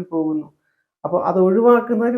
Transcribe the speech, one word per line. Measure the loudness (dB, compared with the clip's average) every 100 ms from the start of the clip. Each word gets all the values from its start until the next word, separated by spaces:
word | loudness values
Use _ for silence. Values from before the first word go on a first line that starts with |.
| -6
പോകുന്നു. | -4 -4 -4 -8 _ _ _ _ _ -4
അപ്പൊ | -4 -2
അത് | 0 2
ഒഴിവാക്കുന്നതിന് | 4 4 4 2 -2 -2